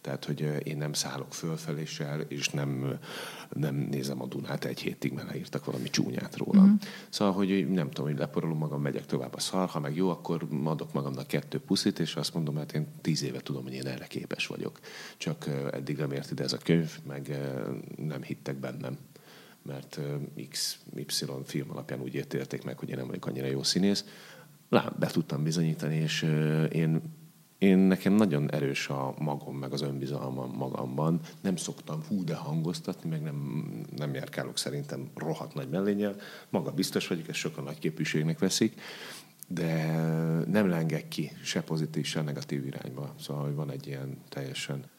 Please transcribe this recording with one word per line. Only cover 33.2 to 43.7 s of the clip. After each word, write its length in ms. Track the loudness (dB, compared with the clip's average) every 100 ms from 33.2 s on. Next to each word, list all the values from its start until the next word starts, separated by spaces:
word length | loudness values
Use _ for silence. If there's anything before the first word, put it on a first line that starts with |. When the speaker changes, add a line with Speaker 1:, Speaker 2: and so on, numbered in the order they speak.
Speaker 1:
nem, 420 | -2 -4 -2 -2 -4 -8 -8 -4
nem 180 | -4
járkálok 440 | -4 -4 -4 -4 -4
szerintem 520 | -4 -4 -4 -6 -8 -6
rohadt 380 | -4 -4 -4
nagy 160 | -6 -2
mellénnyel. 460 | 0 2 2 0 -2 -12 -16 -2
Magabiztos 580 | 0 0 0 2 0 0
vagyok, 200 | -2 -2
ezt 100 | -4
sokan 260 | -4 -4
nagy 160 | -8 -2
képűségnek 600 | -2 0 0 2 2 4
veszik, 420 | 2 4 2 2 -14 -12 -12 -14 -16 -20 -8
de 480 | -2 0 2 2 2 4 4 4 2 4
nem 200 | 4 6
lengek 380 | 4 2 0 -2
ki 240 | -4 -4 -4
se 180 | -2 -2
pozitív, 440 | 0 0 0 -2 -2
se 160 | 0
negatív 440 | -2 -4 -4 -4 -4
irányba. 480 | -6 -8 -8 -8 -10
Szóval, 240 | -6 -2
hogy 120 | 0 -2
van 160 | -2